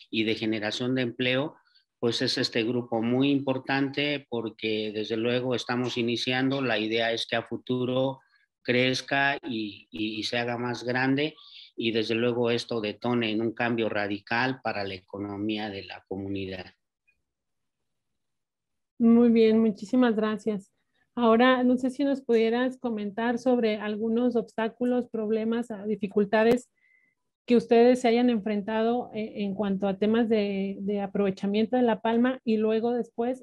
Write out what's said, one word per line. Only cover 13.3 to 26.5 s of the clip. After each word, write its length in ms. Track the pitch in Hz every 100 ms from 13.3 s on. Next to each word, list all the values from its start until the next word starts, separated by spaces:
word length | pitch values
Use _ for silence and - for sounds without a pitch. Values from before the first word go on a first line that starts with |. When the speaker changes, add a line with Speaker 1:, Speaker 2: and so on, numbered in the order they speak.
Speaker 1:
en 100 | 107
un 120 | 113
cambio 360 | - 120 117 110
radical 720 | 104 101 101 - 117 131 135
para 220 | 110 104
la 100 | 98
economía 760 | 95 - 101 101 101 104 107 107
de 140 | 98
la 200 | 92 95 -
comunidad. 580 | 95 98 98 95 92 90 _ _ _ _ _ _ _ _ _ _ _ _ _ _ _ _ _ _ _ _ _ _ -
Speaker 2:
Muy 320 | 233 233 240
bien, 280 | 226 220 220
muchísimas 580 | 226 208 196 254 247 214
gracias. 560 | 214 214 220 208 - _ _ _ _
Ahora, 500 | - 240 226 254 254
no 140 | 247 254
sé 100 | 262
si 160 | 262
nos 160 | 277 277
pudieras 560 | - 226 226 233 254 254
comentar 600 | 240 220 208 202 233 240
sobre 380 | 254 247 220 214
algunos 600 | 208 214 226 226 247 233
obstáculos, 720 | 226 - 220 226 247 247 247
problemas, 640 | 226 214 220 220 226 240
ah, 160 | 208 208
dificultades 800 | 208 196 208 202 220 220